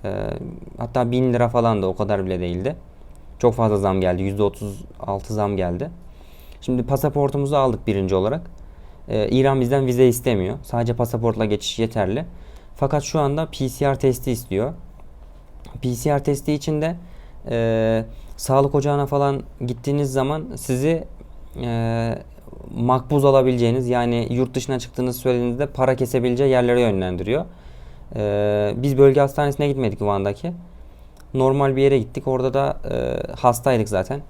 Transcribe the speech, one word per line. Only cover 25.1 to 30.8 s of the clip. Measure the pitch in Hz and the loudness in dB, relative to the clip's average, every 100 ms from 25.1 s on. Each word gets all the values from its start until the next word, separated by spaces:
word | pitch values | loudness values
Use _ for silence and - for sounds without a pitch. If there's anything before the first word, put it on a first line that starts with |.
| 123 | -2
söylediğinizde | 127 123 120 120 143 | 0 2 0 -2 -4
para | - 131 131 | 0 2 2
kesebileceği | 123 131 123 123 139 | 2 2 2 2 4
yerlere | 127 123 120 | 4 4 4
yönlendiriyor. | 120 95 92 90 92 139 180 - - - - - - 113 | 4 2 -2 -4 -2 -2 -4 -14 -20 -18 -18 -18 -10 -4
E, | 104 104 104 104 104 104 | 0 2 2 2 0 0
biz | 139 131 | 0 8
bölge | 139 135 | 8 8
hastanesine | 139 139 143 139 147 | 2 2 0 0 -2
gitmedik | 135 117 101 | 0 -2 -2
Van'daki. | 104 98 101 101 - 175 - - | -2 0 -2 -4 -8 -10 -16 -20